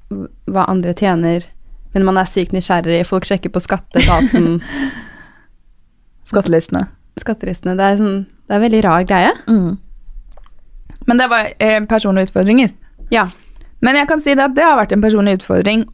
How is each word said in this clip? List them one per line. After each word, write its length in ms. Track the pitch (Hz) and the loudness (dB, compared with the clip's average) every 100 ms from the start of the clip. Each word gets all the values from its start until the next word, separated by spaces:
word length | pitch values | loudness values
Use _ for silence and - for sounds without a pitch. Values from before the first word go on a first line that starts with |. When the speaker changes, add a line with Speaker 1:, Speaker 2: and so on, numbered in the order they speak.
| - 202 190 - - | -14 -12 -12 -14 -6
Speaker 1:
hva 180 | 190 - | -2 0
andre 260 | 190 175 175 | 0 -2 0
tjener, 480 | 202 170 165 170 - - - - - | 0 0 0 -2 -4 -16 -20 -20 -6
men 120 | 196 190 | 0 2
man 120 | 190 | 2
er 80 | 185 | 0
sykt 280 | - 175 185 | -2 -2 -4
nysgjerrig. 460 | 180 180 165 170 175 | -2 -2 0 0 0
Folk 200 | 185 - | -2 -2
sjekker 260 | 190 - | -4 -2
på 100 | - | -6
skatteetaten. 1000 | - 190 - - - 165 247 - 165 170 - 277 269 240 220 - - _ | -4 -6 -2 0 2 4 2 2 2 0 -4 -6 -6 -8 -16 -20 -20 _
Speaker 2:
<laughs> 880 | _ _ _ - _ _ _ _ - | _ _ _ -20 _ _ _ _ -4
Skattelistene. 640 | 208 190 165 - - 190 - _ - | -2 2 0 0 -4 -6 -10 _ -12
Speaker 1:
Skattelistene. 560 | - 220 190 180 185 185 | -8 -6 -6 -8 -6 0
Det 60 | |
er 160 | 196 202 | 0 2
sånn, 160 | 214 196 196 - - | 0 -2 -6 -14 -4
det 60 | |
er 60 | 202 | 0
en 60 | 226 | 2
veldig 160 | 220 208 | 2 4
rar 200 | 165 180 | 2 2
greie. 260 | 190 190 466 - | 2 2 0 0
Speaker 2:
Mm. 300 | 220 175 196 - - - - - - - - - - - - - | 2 2 -4 -10 -18 -16 -16 -16 -20 -20 -20 -20 -20 -20 -8 0
Men 140 | 240 | 2
det 60 | 254 | 2
var, 180 | 233 214 - | 0 -2 -2
eh, 200 | 220 214 214 | 0 0 0
personlige 420 | 220 208 190 185 | 0 2 0 0
utfordringer. 420 | 196 190 240 233 - - - - | 0 4 4 2 -2 -16 -18 -2
Speaker 1:
Ja. 200 | 226 185 - - - - - | -2 -2 -6 -20 -20 -20 -2
Speaker 2:
Men 160 | 240 285 | 0 2
jeg 120 | 285 | 2
kan 120 | 311 | 0
si 120 | 294 277 | 2 2
det 80 | |
at 120 | 277 262 | 2 2
det 80 | 330 | 4
har 120 | 277 | 4
vært 120 | 196 196 | 2 2
en 60 | |
personlig 360 | 214 214 202 190 | 2 2 2 0
utfordring 460 | - 185 202 220 220 | 0 0 2 0 -2